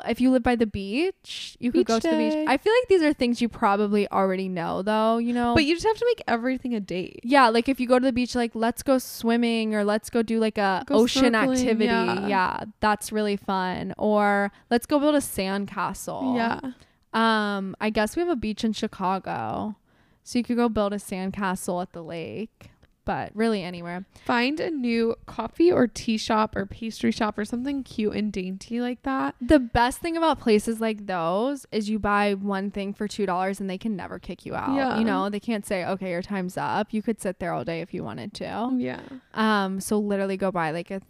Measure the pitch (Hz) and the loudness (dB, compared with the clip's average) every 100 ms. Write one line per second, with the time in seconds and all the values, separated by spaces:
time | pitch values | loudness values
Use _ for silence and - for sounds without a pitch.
0 | - 226 247 254 240 240 220 208 196 233 | -2 2 4 4 4 2 2 -2 -4 -2
1 | 359 - - - - - 247 - - 226 | -2 -4 -12 -14 -14 -6 0 2 4 2
2 | 330 320 311 311 311 359 403 480 508 381 | 2 2 2 0 2 2 4 2 4 4
3 | 302 302 240 240 233 - 208 202 208 208 | 4 2 0 2 -2 0 2 2 2 2
4 | 202 196 190 185 190 180 170 175 196 214 | 2 2 2 0 -2 -4 -4 -2 0 2
5 | 220 226 233 240 240 233 277 339 370 427 | 2 2 0 0 2 4 2 2 0 0
6 | 480 466 - 233 247 262 254 226 185 175 | 0 0 0 -2 0 -4 -4 -4 -4 -6
7 | 180 - 233 277 240 233 240 262 247 254 | -6 -8 4 6 6 6 2 0 2 4
8 | 262 240 247 247 233 226 226 - - 262 | 4 0 -2 -2 -2 0 -2 -2 2 0
9 | - - 226 233 240 226 220 214 208 214 | 0 -4 0 2 2 0 0 0 0 0
10 | - 240 226 226 220 214 202 185 - - | 0 -2 0 2 0 2 0 0 2 4
11 | 240 269 254 226 269 262 254 226 208 226 | 4 6 4 4 2 2 2 2 2 2
12 | 185 190 202 196 185 - 220 - 214 208 | 2 0 0 0 0 -2 -8 -2 0 0
13 | - 214 208 202 - 190 185 180 190 - | -2 -2 -2 -2 -2 -2 -2 -4 -6 -2
14 | 214 208 202 202 202 - - 240 - 294 | 2 4 4 2 0 -4 0 0 2 2
15 | 294 294 - - 190 196 196 - 175 196 | 4 2 0 -4 -4 -2 -4 -4 -6 -6
16 | - 170 262 247 226 - 269 247 _ _ | -8 -4 -2 0 0 -2 -6 -12 _ _
17 | _ 226 226 220 208 202 196 - 214 220 | _ 0 2 2 0 -2 -6 -4 -2 0
18 | 214 - 349 285 214 208 220 208 220 - | 0 0 -2 0 -2 -2 -2 -2 -4 -4
19 | 185 190 - 170 110 - 208 202 _ _ | -2 -2 -4 -6 -4 -4 -6 -8 _ _
20 | _ _ - 247 226 240 240 220 202 202 | _ _ -6 -4 -2 0 0 2 -2 -2
21 | - 190 190 196 202 185 - 180 185 - | -8 -6 -6 -4 -4 -4 -4 -6 -6 -10
22 | 160 165 160 113 220 _ - _ _ _ | -12 -10 -8 -8 -10 _ -20 _ _ _
23 | - 160 104 202 226 214 175 180 170 175 | -6 -6 -6 -2 0 0 -4 -10 -10 -10
24 | 196 - - 247 247 311 381 311 240 233 | -12 -14 -2 0 2 0 -4 -2 0 2
25 | 226 - - - 226 - 330 359 247 - | 0 -2 -8 -8 -6 4 6 8 4 2
26 | - 220 - 220 214 196 196 - 226 - | -2 -2 2 2 2 -2 -6 -6 -10 -2
27 | 226 226 214 208 214 240 262 277 247 - | -2 0 -2 -2 -4 -4 -4 -4 -6 -2
28 | 208 - 208 196 185 190 - 233 247 247 | 0 0 -2 -4 -6 -8 -6 -4 -4 -4
29 | - 269 277 - 247 302 240 240 240 - | -4 -2 -2 -4 6 6 6 2 2 0
30 | 339 330 330 - 240 214 226 226 220 214 | -2 0 2 2 4 4 4 -2 -2 -4
31 | 202 180 165 190 254 277 - 220 208 220 | -4 -2 0 0 0 -4 -6 -6 -2 -2
32 | 202 202 208 196 202 196 202 202 196 202 | 2 2 2 0 -2 -2 -2 -4 -6 -6
33 | 208 - 196 175 190 196 196 185 226 196 | -6 -2 -2 0 -2 -2 -6 -4 -4 -4
34 | - 185 - 180 - - - 269 262 220 | -6 -12 -12 -12 -8 -6 -2 0 0 2
35 | 226 190 196 202 - 220 - 196 160 190 | 2 2 -2 -4 -4 -4 -2 -4 -2 -4
36 | 190 175 185 202 185 165 143 127 214 220 | -4 -6 -4 -4 -4 -4 -4 -2 -2 -4
37 | 220 208 202 185 180 160 - 165 170 180 | -2 -4 -4 -6 -4 -4 -4 -6 -6 -8
38 | - - 208 - 180 202 240 254 247 254 | -8 -10 -12 -10 -10 -6 -2 -2 -4 -6
39 | - 262 _ - 220 214 190 190 - 208 | -12 -18 _ -2 2 2 0 -4 -2 -2
40 | 208 196 196 190 196 180 160 165 175 196 | 0 -2 -2 -2 -2 -2 -2 -4 -8 -10
41 | - | -10